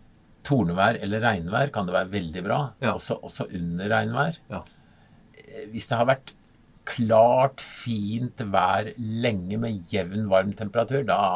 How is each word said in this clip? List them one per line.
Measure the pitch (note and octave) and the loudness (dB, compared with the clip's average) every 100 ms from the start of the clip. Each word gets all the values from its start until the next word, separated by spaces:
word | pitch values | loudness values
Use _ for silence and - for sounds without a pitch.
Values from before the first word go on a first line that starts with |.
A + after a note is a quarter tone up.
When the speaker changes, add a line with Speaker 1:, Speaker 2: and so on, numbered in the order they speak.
| - _ _ - - | -20 _ _ -12 0
Speaker 1:
tornevær | C#3 F2 F2 G#2 A2 | 2 2 4 2 2
eller | G2+ G#2+ | -2 0
regnvær, | A#2 G2 E2 A#2 C#3 | 0 0 -2 -2 -2
kan | A2 F2+ | -2 0
det | F#2 | 0
være | F#2 | 0
veldig | G2+ E2+ F2 | -4 -6 -6
bra. | F#2+ C3 C3+ - | -2 -2 -2 -4
Speaker 2:
Ja. | A#2 | -4
Speaker 1:
Også, | F#2 - - | -4 -4 -8
også | - - - | -8 -10 -8
under | F#2+ E2+ F2 G2+ | -6 -4 -4 0
regnvær. | A2 A2 A#2+ D#3+ E3 - | 0 0 0 -2 -4 -10
Speaker 2:
Ja. | G2 - - - _ - - - | -10 -10 -20 -20 _ -20 -20 -20
Speaker 1:
Eh, | - - G#2+ G#2+ | -20 -18 -16 -10
hvis | A2+ - | -8 -4
det | A#2 | 0
har | A#2+ | 2
vært | C3+ - - _ _ _ - - | 2 -2 -20 _ _ _ -18 -12
klart, | - A2 A2 A#2+ B2+ C3+ - | -2 4 8 8 6 2 0
fint | - - A#2+ A2 G2+ A#2 B2 - | -16 -10 -4 -4 -2 -2 -4 -6
vær | G#2+ F#2+ F2+ G2 - | 0 2 4 2 0
lenge | - A2 A2+ B2 G2+ F2 G#2+ | -6 -6 -2 0 0 -4 -4
med | A#2 G#2 E2 | -4 -6 -4
jevn, | G#2 F2 G2+ G#2+ | -4 -2 -2 2
varm | F#2+ G2 | 4 2
temperatur, | G2+ G#2 A#2+ A2+ C3+ | -2 -4 -2 0 0
da | C#3 F#2+ G2 | 0 2 2